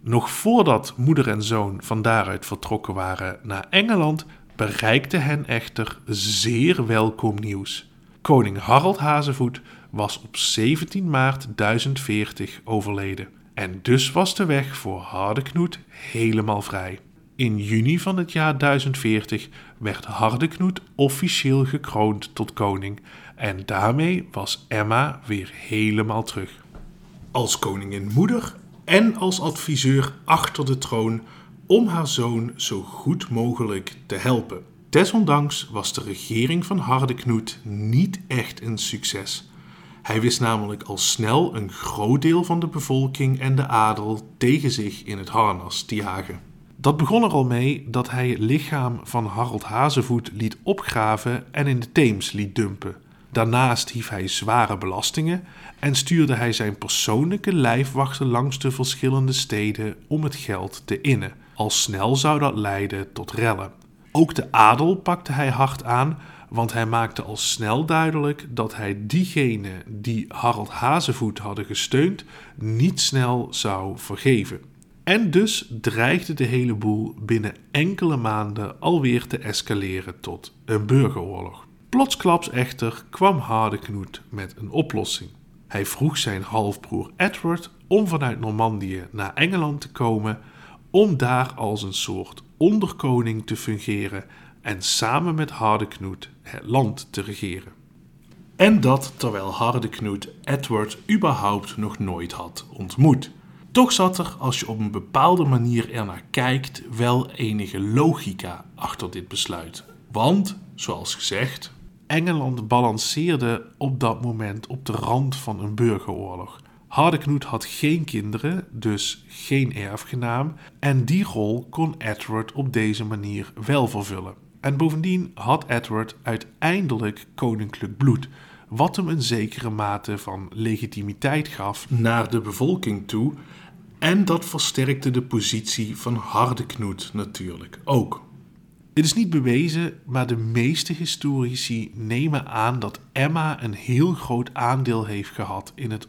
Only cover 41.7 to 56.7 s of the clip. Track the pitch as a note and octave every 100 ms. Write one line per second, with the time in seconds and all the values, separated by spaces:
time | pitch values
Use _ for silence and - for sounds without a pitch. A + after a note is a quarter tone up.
41.7 | - - - G#2+ C#3 D#3+ E3 F3 E3+ E3
42.7 | D3+ - C3+ C3+ C3+ C3+ C3 C3 C3+ C3+
43.7 | A#2 A2 G#2+ G#2+ A2 - - A#2+ D3 C#3
44.7 | - G#2 - - G2+ F#2+ A2 G#2+ F2+ F2
45.7 | - - G#2+ G2 F#2 F#2 F2+ - - -
46.7 | - C#3 D3+ D#3 A3+ A3 D3+ C3 A#2+ C3
47.7 | D3 C#3 A#2+ A#2+ B2+ B2 A#2 A2 D3 -
48.7 | D3 B2+ A#2 - A#2+ G#2+ G2+ A#2+ A2 -
49.7 | A2 D3 C3+ A#2 A#2+ A2+ G#2 A2 - -
50.7 | G2+ - A#2+ G#2+ G#2+ B2 B2 - D3+ C#3
51.7 | B2 A#2 - C3 G2 - G2+ G2 F#2+ G2+
52.7 | G2 F#2 - - - - A#2 A2+ B2 C3
53.7 | A#2 - A#2 - G2+ F#2 - G2+ A#2+ A2
54.7 | G2+ F#2+ F#2 - - D#3+ F3+ F3+ - -
55.7 | - D3 C3+ - E3+ D3 B2+ A#2+ G#2+ G#2+